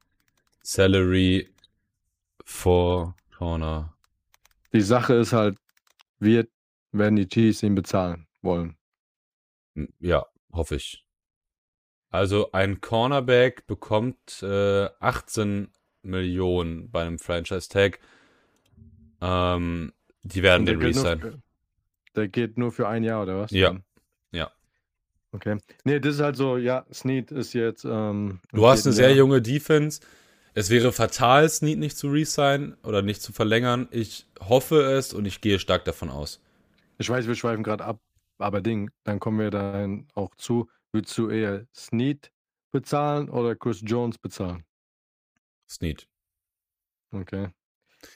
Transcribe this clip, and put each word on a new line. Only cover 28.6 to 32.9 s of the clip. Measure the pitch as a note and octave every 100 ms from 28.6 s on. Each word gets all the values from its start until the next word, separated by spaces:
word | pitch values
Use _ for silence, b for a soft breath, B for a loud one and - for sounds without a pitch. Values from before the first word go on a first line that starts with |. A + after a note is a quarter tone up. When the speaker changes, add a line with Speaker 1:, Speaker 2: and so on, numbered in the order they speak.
| A#2
Speaker 1:
hast | C3+
Speaker 2:
vierten | C#3+
Speaker 1:
eine | A#2
sehr | B2+
Speaker 2:
Jahr. | C3+
Speaker 1:
junge | C3+ C3+
Defense. | A2 C#3+ - D#3 D3+ - b b b b b
Es | - F#2+
wäre | A#2 A#2+
fatal, | - A2+ - A#2+ C#3 D#3
Snead | - D3+ D3+
nicht | D3+ -
zu | C#3+
resignen | D3 D3+ - C#3 C#3+ D3 -
oder | A#2